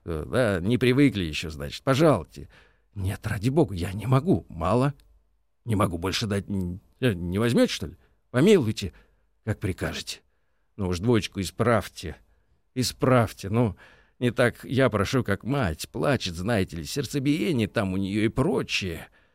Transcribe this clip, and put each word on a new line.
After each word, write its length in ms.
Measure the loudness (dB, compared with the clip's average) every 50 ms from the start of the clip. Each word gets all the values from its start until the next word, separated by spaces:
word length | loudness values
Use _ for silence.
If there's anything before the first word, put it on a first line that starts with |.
| _
э, 180 | -8 -6 -6 -6
да, 340 | -2 0 0 2 2 0 0
не 180 | 0 0 0 2
привыкли 460 | 2 2 4 4 4 4 2 0 -2
еще, 260 | -2 -4 -6 -6 -8
значит, 320 | -8 -8 -10 -10 -10 -8 -2
пожалуйте». 640 | 0 2 4 4 4 4 2 0 -6 -14 -18 -18 -18 -20 -20 _ _ _ _ _ _ _
«Нет, 320 | -6 -6 -6 -6 -6 -6
ради 240 | -6 -6 -2 -2 0
бога, 240 | 2 2 0 0 0
я 180 | -6 -6 -6 -6
не 140 | -8 -2
могу, 400 | 0 2 6 6 6 6 4 2 -4
мало. 460 | -6 -2 0 2 4 4 2 2 0 -4 _ _ _ _ _ _ _ _ _ _ _ _ _
Не 80 | -2 0
могу 220 | 0 0 0 0 -2
больше 280 | -2 -2 -2 -2 -2
дать, 220 | -2 -2 -2 -2 -2
н-, 320 | -4 -2 -2 -4 -6 -8 -12 _ _ _
э, 120 | 0 0 0
не 260 | 0 -4 -2 -2 0
возьмете, 340 | 0 2 4 4 2 2 0
что 140 | -6 -8 -10
ли? 80 | -12 -14 _ _ _ _ _ _
Помилуйте, 640 | 0 4 6 6 6 6 4 2 -2 -4 -6 -8 -10 -12 _ _ _ _ _ _ _ _ _
как 160 | -4 -4 -2
прикажете. 600 | -2 -4 -4 -4 -4 -6 -6 -8 -10 -10 -14 -14 _ _ _ _ _ _ _ _ _ _ _
Ну 120 | -6 -4 -2
уж 100 | -2 -2
двоечку 420 | 2 2 2 2 2 -2 -6 -6
исправьте, 760 | -8 -8 -4 -2 0 2 2 2 0 -4 -10 -12 -12 -12 -12 -12 _ _ _ _ _ _ _ _ _ _ _
исправьте, 760 | -4 -4 -4 -2 0 2 4 4 4 4 2 -2 -10 -8 -2
ну, 280 | 0 2 2 0 0 -6 -14 -20 -20 _ _ _ _ _
не 140 | -2 -2 2
так 320 | 2 2 2 2 -2 -8
я 260 | -4 0 2 2 2
прошу, 320 | 2 2 0 2 0 -2 0
как 220 | 0 -4 -4 -2
мать, 440 | -4 -2 0 0 -2 -2 -4 -8 -10
плачет, 460 | _ -2 0 0 0 0 -2 -6 -6
знаете 420 | -6 -2 0 0 0 0 -2 -4
ли, 80 | -10 -8
сердцебиение 840 | -6 -6 -6 -6 -4 -6 -2 0 0 0 0 0 0 0 0 0 0
там 240 | 0 -2 -2 0 -2
у 40 |
нее 280 | -2 -2 -2 0 0 0
и 40 | 0
прочее. 800 | 0 0 0 0 0 -2 -2 -2 -4 -4 -4 -4 -8 -8 -12 -16 _ _ _ _